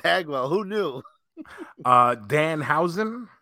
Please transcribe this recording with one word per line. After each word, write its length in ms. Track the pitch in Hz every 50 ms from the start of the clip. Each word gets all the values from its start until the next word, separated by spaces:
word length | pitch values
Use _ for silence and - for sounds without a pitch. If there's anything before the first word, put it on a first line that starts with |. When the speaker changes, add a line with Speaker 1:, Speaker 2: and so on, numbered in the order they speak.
| -
Speaker 1:
Bagwell. 460 | 170 170 185 180 151 143 135 127 139
Who 160 | 160 202 214
knew? 360 | 190 208 214 196 156 127 135 - -
<laughs> 40 | _ _ _ _ _ - 311 - - - 339 - - - -
Speaker 2:
Uh, 320 | 123 123 123 123 120 123
Danhausen. 1120 | 117 104 101 131 151 151 160 165 151 - 120 147 156 170 175 165 190 220 220 226 247 240 - _ _